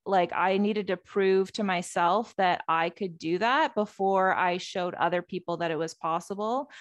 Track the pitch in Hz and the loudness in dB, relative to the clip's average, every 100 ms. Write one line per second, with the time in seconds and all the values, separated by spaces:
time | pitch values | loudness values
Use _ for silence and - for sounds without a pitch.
0 | - 190 175 - 180 196 202 214 196 180 | 0 2 2 0 2 2 2 0 -2 -6
1 | - 202 190 190 190 - 202 175 180 185 | -4 0 4 4 2 -2 -2 -2 -2 0
2 | 175 202 226 - 185 175 - 165 165 - | 2 2 0 0 2 2 0 0 0 -2
3 | 190 165 160 175 226 269 302 - 208 - | -8 -6 -4 0 2 2 2 0 -4 -2
4 | 196 196 190 - 180 180 - 190 180 - | 0 4 4 2 0 0 -4 -4 -4 -2
5 | 175 175 175 180 175 170 170 156 165 - | 0 0 -4 -8 -6 -4 -2 -2 -4 -6
6 | 165 165 - 196 214 254 269 - | -4 -4 -4 -6 -4 -4 -6 -14